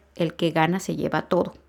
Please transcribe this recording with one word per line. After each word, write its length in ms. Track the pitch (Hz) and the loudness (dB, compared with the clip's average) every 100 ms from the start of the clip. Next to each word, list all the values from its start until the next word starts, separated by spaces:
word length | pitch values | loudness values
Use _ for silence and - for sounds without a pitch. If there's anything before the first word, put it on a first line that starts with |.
| _ - | _ -4
el 180 | 170 | -4
que 180 | - 170 | 0 0
gana 280 | 160 160 185 | 2 2 2
se 160 | - 143 | -2 -4
lleva 260 | 147 151 | 0 -2
todo. 320 | - 180 - - | 0 0 0 -6